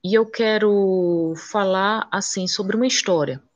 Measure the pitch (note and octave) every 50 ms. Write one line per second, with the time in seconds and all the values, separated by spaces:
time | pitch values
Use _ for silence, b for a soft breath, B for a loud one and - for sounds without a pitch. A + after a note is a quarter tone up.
0 | - F3+ G#3 A3 A3+ A3 - - A#3 A3 G#3+ G#3+ G#3+ G#3 G#3 G3+ G3 F#3+ F#3 F#3
1 | F3+ F3 F3 E3+ E3 D#3+ D#3+ D#3+ - - - G#3+ G3+ F#3+ F#3 F#3+ G3 G3+ A3 A3
2 | - - - G3 G3 - - G3 F#3 F3+ - - G3+ F#3+ G#3 A3 B3 C4 B3 -
3 | - - F3+ D#3+ D3 C3+ C3 C3+ _ _ _